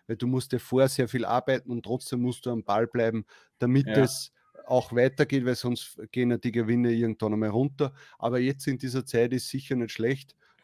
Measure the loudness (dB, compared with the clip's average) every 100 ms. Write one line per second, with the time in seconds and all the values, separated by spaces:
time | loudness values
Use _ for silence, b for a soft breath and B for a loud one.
0 | -10 -6 -2 -2 -2 -4 0 4 4 2
1 | -2 -2 0 0 0 -2 -2 -8 -4 -6
2 | -4 -4 -2 -4 -6 -6 0 0 2 2
3 | 0 0 -6 b b _ 2 4 4 4
4 | 4 0 -12 _ _ -20 0 0 2 2
5 | 2 2 0 2 0 -2 -2 -4 -6 -16
6 | -8 -2 0 0 0 -2 2 2 2 2
7 | 0 0 -2 0 0 0 0 0 -4 B
8 | B B -2 0 0 -2 -4 -4 -4 -4
9 | 0 2 2 0 -4 -8 -4 -2 -2 -2
10 | -2 -2 -6 _ b b